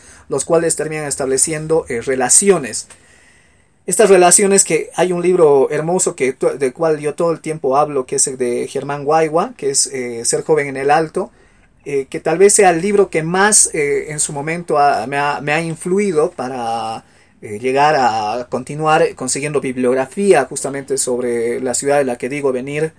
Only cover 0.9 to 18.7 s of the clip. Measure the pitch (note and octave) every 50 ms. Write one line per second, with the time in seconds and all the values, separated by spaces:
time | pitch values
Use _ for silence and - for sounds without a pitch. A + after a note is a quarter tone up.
0.9 | D#3 D#3 D3+ C#3 C3+ - C#3 C3 C3+ C3+ - E3 D#3 D#3 D#3 D#3 D#3+ E3 E3 -
1.9 | - - D3+ C#3 C3 B2+ B2+ C3 - - G3+ G3 F#3 D#3+ C3 G#2+ A2 - - -
2.9 | - _ _ _ _ _ _ _ _ _ _ _ _ _ _ _ _ _ _ -
3.9 | F#3 - A3 F#3+ G3 F3+ F3+ F3 F3 - G3+ F#3+ G3 F#3+ - - E3 D3 - -
4.9 | - - E3+ F#3 F3 F3 E3+ F3+ F#3 F3 E3 D3 C#3+ C3+ C3 - D3+ D3 D3+ E3
5.9 | F3+ F#3 - F3 D#3+ - C3 B2+ C3 - F3+ D#3+ - C3+ C#3 B2+ - - E3+ D#3+
6.9 | D#3 D3 D3 D3 C#3+ - F3 E3+ D#3+ D3+ - D#3 D#3 D#3 - C3+ C3 C#3+ D3+ D3+
7.9 | D3 C3+ B2+ - C#3+ C3+ - D3 C3 B2+ B2+ A#2+ A#2+ B2 B2+ B2+ - C#3 C3+ C#3+
8.9 | C#3+ D3 C#3 C#3+ D#3 D#3+ D#3+ D#3 D3+ E3+ G3+ C4 B3+ - D3 C#3 C#3 - - -
9.9 | C3+ C3 B2 A#2+ A#2 A#2 A#2+ - D3+ D3 C#3+ - D#3+ D3+ C#3+ C#3+ C3 C3 C#3 C#3+
10.9 | D3 E3 E3 D3+ - F3 G3+ - _ _ _ _ _ _ _ _ _ _ - C#3
11.9 | C#3+ C#3 C3 - - D#3 - E3 D#3+ E3+ G3 G3+ - - G3+ F3+ F3 - F3 G#3
12.9 | G3+ G3+ - F3+ - E3 D#3 E3 F3+ F#3+ G3 G#3+ G#3+ - - - - E3 D3 C#3+
13.9 | C#3 C3+ - D3+ D3+ D3+ - - D#3 C#3+ C#3+ D#3+ E3 F3 E3+ - D#3+ D3 C#3+ C#3+
14.9 | C3+ G2 A2 B2 C#3+ C#3+ C#3+ D3 C#3+ - C#3+ D3 D3 D#3+ E3+ E3 D#3+ - - F3+
15.9 | F#3 G3+ G#3 G3 E3 D3+ D3+ F3+ - - B2+ B2+ C3+ B2 A#2 A2+ A2+ A2+ A2 A2+
16.9 | A2+ B2 - _ _ _ _ _ _ _ - A2+ G#2 G#2+ B2 C3 C3+ C#3 C#3+ D3+
17.9 | D#3 C#3 B2+ A#2+ A2 A2 G#2+ G#2+ A2+ B2 B2 - - B2+ B2+ -